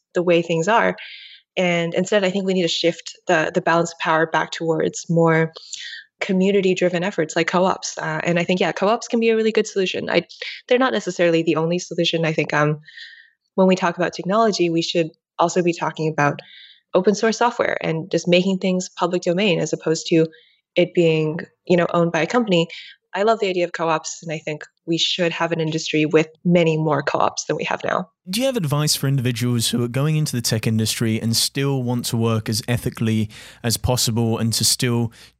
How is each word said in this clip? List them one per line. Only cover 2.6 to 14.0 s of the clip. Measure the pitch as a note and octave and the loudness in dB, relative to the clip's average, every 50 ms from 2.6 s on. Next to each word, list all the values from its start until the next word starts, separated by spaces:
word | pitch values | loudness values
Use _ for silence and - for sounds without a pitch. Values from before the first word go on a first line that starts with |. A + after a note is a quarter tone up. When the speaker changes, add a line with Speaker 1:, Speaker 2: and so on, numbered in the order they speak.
Speaker 1:
to | F3 E3 | 0 0
shift | - - - E3 E3 - - - - - _ | 0 0 0 0 0 -2 -8 -18 -20 -8 _
the, | - F3 D#3+ D#3 E3+ E3+ | 0 2 2 2 0 -2
the | F3+ | 0
balance | E3+ F3 E3 E3+ E3+ E3+ | 0 2 2 2 2 0
of | - - | -4 -6
power | - F3+ D#3+ D#3+ D#3+ | -2 0 2 2 2
back | D#3+ D#3+ D#3 E3+ E3+ | 2 0 0 -2 -2
towards | - - E3 E3 D#3+ D#3 D#3+ F3+ F3 - - - | -4 -4 -2 -2 0 0 0 -2 -2 -6 -4 0
more | E3 E3 E3 E3 D#3+ E3 D#3+ D#3+ - - - - - - - - - - - _ _ _ | 2 4 4 6 4 4 2 0 -4 -10 -16 -16 -16 -14 -14 -14 -16 -16 -18 _ _ _
community-driven | - - F#3+ F#3 F#3 G3 G3+ G3+ F#3 F#3+ F#3 F3+ F3+ F3+ F3+ E3+ F3 | -4 -2 0 2 2 2 2 2 2 2 2 2 0 0 0 0 -2
efforts | G3 - - D#3+ D#3 - | -2 -2 -4 -4 -2 -2
like | E3+ E3 | -2 -2
co-ops. | - - F3+ F#3 F#3 - - - - - | 0 2 2 2 2 0 -2 -6 -8 -8
Uh, | - - D#3+ D#3 D#3 - | -8 -6 -6 -4 -2 -2
and | F3 E3+ F3 | 0 0 0
I | F3 | 0
think, | - F#3 F#3 | 0 0 2
yeah, | G3 E3 | 0 0
co-ops | - - F#3+ G3 A3+ A#3 - - | 0 0 0 0 0 0 -2 -4
can | - A#3 | -2 0
be | A3+ | 2
a | A3+ A3+ | 2 2
really | A3 A3 A3 | 2 2 2
good | G#3+ A3 G#3+ | 2 0 0
solution. | - - G3 F#3+ F3 - - - - | 0 -2 -2 -2 -2 -2 -4 -4 0
I, | - - - - - - - - - - - - | 0 0 0 -2 -8 -14 -14 -14 -14 -16 -2 0
they're | B3+ B3 | 2 2
not | C4 B3+ A3+ | 2 2 0
necessarily | G#3 - F#3 F3+ - F3 E3+ E3 E3 D#3+ | -2 -2 -4 -2 0 2 2 4 2 2
the | E3+ D#3 | 2 0
only | D#3 D#3+ E3 F3 F3+ | 0 0 0 -2 -4
solution. | - - E3+ E3+ E3+ E3 - E3 E3 | -4 -4 -4 -2 -2 0 0 0 -2
I | D#3 | 0
think, | D#3+ D#3+ D3 - - | 0 -2 -2 0 2
um, | D3 D3+ D3+ D3+ D3+ - - - - - - - - - _ _ _ _ _ _ | 2 2 2 0 -2 -6 -14 -20 -20 -20 -20 -20 -20 -20 _ _ _ _ _ _
when | - F#3+ | 2 4
we | F#3 F#3 | 4 4
talk | F#3 G3 E3+ F3 | 4 2 -2 0
about | - | -2